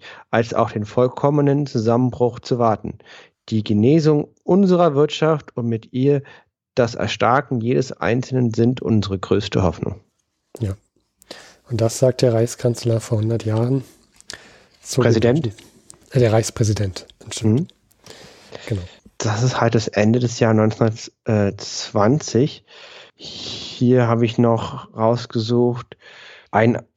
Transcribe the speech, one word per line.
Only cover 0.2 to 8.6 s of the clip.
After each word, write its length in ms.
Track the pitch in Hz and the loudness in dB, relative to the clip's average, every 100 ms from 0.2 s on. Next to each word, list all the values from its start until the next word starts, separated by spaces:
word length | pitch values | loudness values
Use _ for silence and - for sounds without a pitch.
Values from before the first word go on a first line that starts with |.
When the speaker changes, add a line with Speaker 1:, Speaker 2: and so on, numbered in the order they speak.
| - | -4
Speaker 1:
als 220 | 113 117 | -2 0
auf 180 | - 113 | 0 -2
den 120 | 110 107 | -2 -4
vollkommenen 800 | - 127 - 143 147 143 143 143 | 0 0 0 0 2 2 2 0
Zusammenbruch 720 | 123 110 117 127 117 120 117 | -2 0 2 0 0 -2 -2
zu 200 | - 120 | -4 0
warten. 380 | 117 104 - - - - - _ - | 0 0 -4 -14 -20 -20 -20 _ -4
Die 140 | 110 | -4
Genesung 680 | 104 104 113 160 151 147 - _ | 0 2 4 4 4 2 -2 _
unserer 520 | - 185 196 180 175 139 | 0 2 4 4 2 2
Wirtschaft 600 | 151 - 156 151 - - | 0 0 0 0 -4 -6
und 120 | 117 | -4
mit 260 | 113 - | -4 -6
ihr 300 | 120 135 143 139 - _ _ _ - | -2 2 0 -2 -20 _ _ _ -2
das 200 | 117 - | -2 0
Erstarken 680 | 101 - 107 131 139 127 | -6 0 2 2 0 -4
jedes 300 | 113 139 131 | -2 -2 -2
Einzelnen 640 | - 90 120 127 131 120 | -4 -2 -2 -2 -2 0
sind 280 | 107 | 2